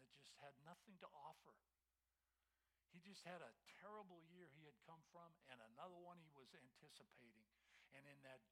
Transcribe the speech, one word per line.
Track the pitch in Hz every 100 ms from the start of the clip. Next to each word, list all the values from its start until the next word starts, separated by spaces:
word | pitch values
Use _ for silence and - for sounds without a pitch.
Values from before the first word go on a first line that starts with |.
that | 135
just | 143 131 -
had | 143 127 156
nothing | 180 - 180
to | 185 147
offer. | 147 - 147 107 - - - - - - - - - - - - -
He | 175
just | 185 190
had | 170 175
a | 123 - - -
terrible | 202 214 190 175 165
year | 180 165
he | 147 151
had | 120
come | - 165 -
from | 170 170 160 139
and | 123
another | 110 120 180 175
one | 175 175
he | 156 143
was | 123
anticipating. | 165 - - 156 - 110 123 117 110 107 - - - - 139
And |
in | 143 143 135
that | 131 -